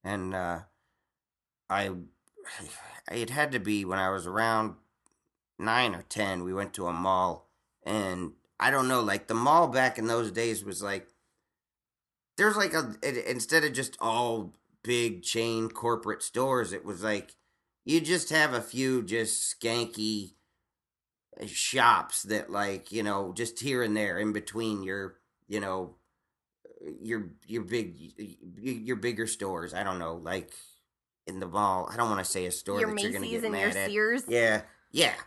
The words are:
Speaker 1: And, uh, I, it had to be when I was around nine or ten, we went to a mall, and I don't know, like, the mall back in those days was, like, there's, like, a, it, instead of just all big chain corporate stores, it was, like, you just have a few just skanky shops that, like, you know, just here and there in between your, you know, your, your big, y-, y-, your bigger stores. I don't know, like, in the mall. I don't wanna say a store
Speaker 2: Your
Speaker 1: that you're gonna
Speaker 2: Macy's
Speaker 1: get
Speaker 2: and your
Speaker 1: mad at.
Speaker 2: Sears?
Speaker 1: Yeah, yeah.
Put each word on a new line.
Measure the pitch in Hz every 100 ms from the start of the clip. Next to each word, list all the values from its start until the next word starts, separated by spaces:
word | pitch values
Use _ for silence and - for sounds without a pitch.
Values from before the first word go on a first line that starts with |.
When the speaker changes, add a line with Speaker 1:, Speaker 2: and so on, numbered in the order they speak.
Speaker 1:
And, | 95 101 92
uh, | 95 90 85 82 _ _ _ _ _ _ _ _ _ -
I, | 95 98 90 85 _ _ - - - 73 - - - -
it | 107 113
had | 139 147
to | 127
be | 98 104
when | 95 95
I | 95
was | 98 85
around | 101 113 110 110 - _ _ _ _ _ _ _ -
nine | 107 120 123
or | 90
ten, | - 107 101 92
we | 90
went | 92 101
to | - 87
a |
mall, | 85 95 92 92 82 _ _ _ _
and | 78 107 98 90 85 - _ -
I | 123
don't | 135 127
know, | 127
like, | 107 101 -
the |
mall | 113 127 160 165
back | 131 127 120
in | 110
those | 117 113
days | 95 117 107
was, | 101 90
like, | 101 98 - _ _ _ _ _ _ _ _ _ _ _ _ -
there's, | 208 214
like, | 190
a, | 156 127 -
it, | 143 123 -
instead | 127 113 160
of | 151
just | 135 131 -
all | 113 113 120 113 95 - _ _
big | 110 123 117 92
chain | - 117 117 113 113
corporate | 113 117 113 113 -
stores, | - 117 131 127 98
it | 95
was, | 98 90
like, | 107 101 - - _ _ _ _
you | - 160
just | 151 175 -
have | 156 151
a | 123
few | 110 123 131 127
just | 95 113 110 - - -
skanky | 117 120 117 107 107 107 92 _ _ _ _ _ _ _ _ _ _ - 104
shops | 101 - 131 117 98 - -
that, | 98 104 -
like, | 101 101 95 -
you | 110
know, | 104 98 95 85
just | 113 -
here | 131 127
and | 113 107
there | 104 87
in | 107
between | 104 - 107 113 104
your, | 95 98 95 - _ _ _
you | 104
know, | 98 95 87 - _ _ _ _ _ _ - - - -
your, | 110 113 90 76 -
your | 113
big, | 92 117 95 78 78 -
y-, | 104 87
y-, | 92 87 120 120
your | 110 117
bigger | 117 107 110
stores. | - 98 90 85
I | 85
don't | 98 92
know, | 82 85
like, | 82 92 90 - - _ _ _ _ _ -
in | 95
the | 92
mall. | 95 101 92 -
I | 113
don't | 117
wanna | 98
say | 92 95 90
a |
store | 87 - 101
Speaker 2:
Your | 214
Speaker 1:
that | 214
you're | 208
gonna | - 226
Speaker 2:
Macy's | 226
Speaker 1:
get | 226
Speaker 2:
and | 196
your | 202
Speaker 1:
mad | 196
at. | 196
Speaker 2:
Sears? | 202 214 247 -
Speaker 1:
Yeah, | 117 113 107 - _ _
yeah. | 135 143 -